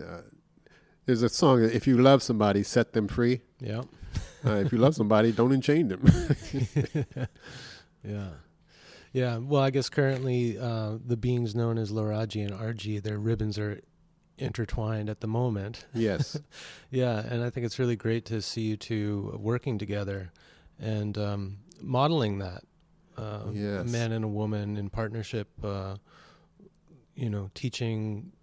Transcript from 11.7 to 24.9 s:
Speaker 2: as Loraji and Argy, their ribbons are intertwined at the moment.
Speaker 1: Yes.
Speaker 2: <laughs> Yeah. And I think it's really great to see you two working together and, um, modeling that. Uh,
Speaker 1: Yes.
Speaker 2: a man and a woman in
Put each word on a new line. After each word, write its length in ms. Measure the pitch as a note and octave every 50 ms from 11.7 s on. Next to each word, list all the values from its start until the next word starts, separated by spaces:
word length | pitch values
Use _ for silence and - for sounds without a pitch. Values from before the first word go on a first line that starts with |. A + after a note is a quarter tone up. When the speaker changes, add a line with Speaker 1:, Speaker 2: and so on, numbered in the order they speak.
| A2+ A2+
Speaker 2:
as 140 | A2 G2+ G#2
Loraji 520 | A2 G#2+ G#2+ G#2+ G#2+ A2+ G#2 G#2 G#2+ G#2
and 80 | G2+ G2
Argy, 460 | F#2+ A2 A2 A#2 G#2 G2 G#2+ G#2+ G#2
their 180 | G2 G#2+ G#2+ G#2
ribbons 400 | G#2+ A2+ A#2 G#2 G#2+ G#2+ G2+ G#2+
are 200 | G#2 G#2 G#2 - - _ _ _ _ _ _ _ _ _ _ -
intertwined 680 | - A2 G#2 - A2+ - - - A2 G#2+ A2 G#2+ G#2 G#2+
at 120 | G#2+ -
the 80 | - A2
moment. 580 | A2 A#2 B2 B2+ A2 G2+ G2 G#2 A2+ - - - -
Speaker 1:
Yes. 420 | A#2 A2+ G#2+ F#2+ - C#3 - - D3+ D3 _ - - -
Speaker 2:
<laughs> 260 | - - - - -
Yeah. 300 | C3 B2+ B2+ B2 A2+ G#2+
And 220 | G#2+ A2+ B2 A#2 A#2+
I 60 | A#2+
think 140 | - C3+ A#2+
it's 140 | A2+ - -
really 160 | B2+ B2 A#2+
great 280 | G#2 - A2 A2+ A#2 -
to 160 | - A2+ A2 G2
see 200 | - - A#2 A2+
you 140 | A2 G#2+
two 640 | G#2 - - A2+ G#2+ G#2 G#2 G#2 G2+ G2 G#2 - G#2
working 380 | G#2 G#2+ A#2+ A#2+ - C#3+ A#2+ G#2
together 540 | G#2 G2 G2+ G2+ G2+ G2 G2 G2 F#2 E2+ - _ - - - - - - _ -
and, 360 | - A2 G#2+ G#2+ G#2+ G#2 G2+
um, 420 | G#2 G#2 G2+ G2+ G2+ G2 F#2+ G2 G2+ - - - -
modeling 580 | - - B2+ B2 C#3 D3+ E3 D#3 A#2+ G#2+ G2+ G2
that. 240 | G2 F#2 F2+ - - - _ _ _ _ _ _ _ _ -
Uh, 280 | - A2 G#2+ G#2 G#2 G#2 G#2+ G#2
Speaker 1:
Yes. 300 | G2+ G#2 G#2 G2+ F#2+ F2
Speaker 2:
a 20 |
man 260 | A#2+ A#2+ A#2 A#2 A2+
and 140 | A2+ A2+ A2
a 40 | G#2+
woman 480 | G#2 G#2 G#2+ G#2+ G#2+ G#2 G#2 G#2 G#2
in 140 | G#2 G2+ G2